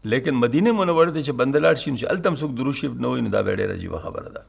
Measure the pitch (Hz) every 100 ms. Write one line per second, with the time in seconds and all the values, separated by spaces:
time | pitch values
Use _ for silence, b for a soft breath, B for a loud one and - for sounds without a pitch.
0 | 110 120 131 131 120 135 214 220 185 165
1 | 170 160 143 123 127 143 160 160 - 123
2 | 123 185 185 151 151 120 131 139 143 123
3 | 120 127 113 101 98 98 98 92 87 82
4 | 92 - - -